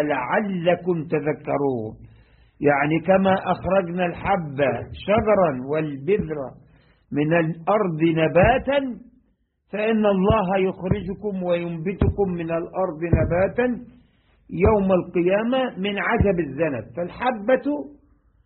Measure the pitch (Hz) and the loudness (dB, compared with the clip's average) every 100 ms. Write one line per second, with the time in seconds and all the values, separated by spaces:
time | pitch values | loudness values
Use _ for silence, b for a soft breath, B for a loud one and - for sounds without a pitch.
0 | 147 135 123 190 202 185 170 175 175 170 | 2 0 0 -2 0 0 0 0 0 -2
1 | 143 156 143 151 - 139 139 123 110 - | 0 -2 -2 -4 -2 0 0 -2 -6 -12
2 | b b b b b b 143 143 147 160 | b b b b b b 2 4 2 0
3 | 165 190 190 190 185 175 170 190 170 180 | 4 4 4 2 0 -2 0 0 0 -2
4 | 175 - 175 196 151 135 135 117 - - | -2 -2 -2 -2 -2 0 0 0 -8 -10
5 | - 220 214 196 170 127 131 156 156 139 | 0 2 4 4 4 0 -4 -2 -2 -4
6 | 139 202 156 151 123 - b b b b | 0 0 0 -6 -8 -14 b b b b
7 | b 139 151 170 160 170 170 214 196 156 | b -2 2 2 0 -4 0 0 0 0
8 | 165 160 160 160 214 262 254 285 262 220 | 2 2 2 4 4 4 2 -2 -2 -10
9 | - _ _ _ _ _ - 196 220 220 | -16 _ _ _ _ _ -10 -4 0 2
10 | 214 196 196 226 180 196 185 - 180 202 | 2 4 4 4 2 0 0 -2 -4 -2
11 | 180 196 208 190 180 175 170 165 165 180 | -4 -6 -6 -4 -2 -2 -2 -6 -6 0
12 | - - 190 170 165 165 170 185 185 151 | 0 0 -2 -2 -4 -4 -4 -4 -4 -4
13 | 170 170 151 175 196 208 247 226 - b | 0 2 2 0 0 0 -2 -2 -10 b
14 | b b b b - 160 202 214 190 180 | b b b b -10 2 4 4 4 2
15 | 165 175 175 202 226 262 254 185 202 202 | 2 0 2 2 0 0 -2 -4 -4 -2
16 | 180 226 196 175 147 131 160 123 - - | -2 2 2 2 -2 -2 -2 -2 -8 -8
17 | 175 - 254 220 208 254 277 294 - - | -8 -4 -4 -2 0 0 0 -6 -8 -18
18 | _ _ _ _ | _ _ _ _